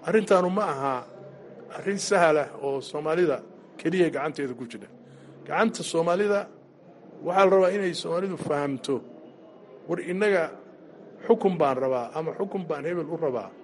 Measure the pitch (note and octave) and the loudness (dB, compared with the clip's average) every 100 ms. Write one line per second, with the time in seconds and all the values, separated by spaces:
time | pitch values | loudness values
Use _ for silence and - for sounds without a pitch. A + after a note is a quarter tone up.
0 | - G#3+ G3+ F#3+ F3+ F#3+ G3 C#3 C#3 B2+ | 2 2 6 4 4 0 0 0 -2 -2
1 | - - - - - - - - F#3+ G3+ | -6 -18 -20 -20 -20 -20 -16 -8 -4 -4
2 | - G3 E3+ D3+ C#3 - C#3 C3+ B2+ D3 | 0 4 6 4 0 -6 -4 -4 -6 -8
3 | D3+ E3 F3 B2+ - - - - E3 F#3 | -2 2 2 0 -6 -20 -20 -6 -2 2
4 | E3+ C#3 D3 D3 C#3 B2 A#2+ G#2+ G2 - | 2 2 -4 -4 -8 -8 -12 -14 -16 -20
5 | - - - - - D#3 A3 A3 - E3 | -20 -20 -20 -20 -6 0 0 0 -4 0
6 | E3+ F3 G#3 G3+ F#3+ - - - - - | 0 2 2 0 -2 -16 -20 -20 -20 -20
7 | - - E3 F3+ G3 F#3+ F#3 G3+ F#3+ E3 | -20 -10 -2 6 6 8 6 2 -2 -4
8 | E3+ E3+ G3 E3+ - D3 C#3+ C3 - B2+ | -4 -2 -2 -6 -2 -2 -2 -4 -2 -4
9 | - - - - - - - - - F3 | -4 -20 -20 -20 -20 -20 -20 -20 -6 -6
10 | F3 F#3 G#3 F#3+ D3+ - - - - - | -4 0 2 2 0 -6 -20 -20 -20 -20
11 | - - - A#3 G3+ E3+ D3 B2+ C3 B2+ | -20 -18 0 2 4 2 2 2 0 0
12 | A#2 D#3 D#3+ - G3 G3 E3 D3 D3 F3 | -2 -6 -6 -4 -6 -6 -6 -6 -4 -6
13 | D3+ D#3+ D#3 B2 F#2+ - | -6 -4 -2 -4 -8 -16